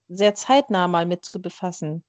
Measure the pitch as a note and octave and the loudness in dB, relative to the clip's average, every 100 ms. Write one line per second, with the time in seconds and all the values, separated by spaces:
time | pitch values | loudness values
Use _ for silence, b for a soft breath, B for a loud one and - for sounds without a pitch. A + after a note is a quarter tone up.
0 | - F3+ G#3 G3+ - C#4 C#4 F#3+ F3+ F3 | -12 0 2 2 2 4 4 2 2 2
1 | E3+ F3 - F#3+ F3+ - F3+ E3+ D#3 D#3+ | 0 -2 -6 -10 -10 -8 -8 -6 -8 -8